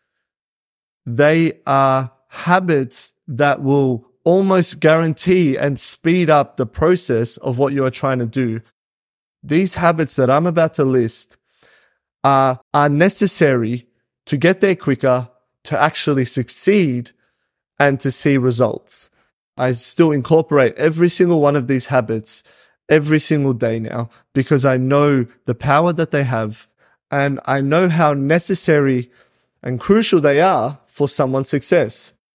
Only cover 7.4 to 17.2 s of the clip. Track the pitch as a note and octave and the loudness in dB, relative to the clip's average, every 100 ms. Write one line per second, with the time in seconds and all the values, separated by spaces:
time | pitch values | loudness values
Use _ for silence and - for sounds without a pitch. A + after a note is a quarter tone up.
7.4 | - B2 C#3 C#3 C3 - C#3 B2+ A#2 C3+ | -6 -2 -2 0 -2 -2 -4 -2 -4 -2
8.4 | B2 A2+ - _ _ _ _ _ _ _ | -4 -4 -12 _ _ _ _ _ _ _
9.4 | - D#3 F#3+ - E3+ D#3+ D3+ - B2+ C#3 | -4 -2 -2 0 0 0 -2 0 2 2
10.4 | F3 E3+ D#3+ - C3+ B2+ A2+ - - _ | 0 0 -2 0 0 0 -2 -6 -16 _
11.4 | _ _ _ _ _ _ _ _ C#3 C3+ | _ _ _ _ _ _ _ _ 0 2
12.4 | C3+ B2+ _ D3 D3 C#3+ F#3 - G3+ - | 2 -2 _ 0 0 2 0 2 -2 2
13.4 | D3+ B2+ A2+ A#2+ - _ _ _ - D3 | 2 2 -2 -6 -10 _ _ _ -6 0
14.4 | E3 F#3 G3 F3+ - C3 C3+ B2+ B2 _ | 0 2 0 0 -2 0 0 0 -2 _
15.4 | _ _ - D3 D3+ - - C#3 B2 - | _ _ -8 0 0 0 -2 -2 -2 -4
16.4 | A#2+ - - G#3 D#3+ B2 A#2+ _ | -6 -4 0 2 0 -4 -10 _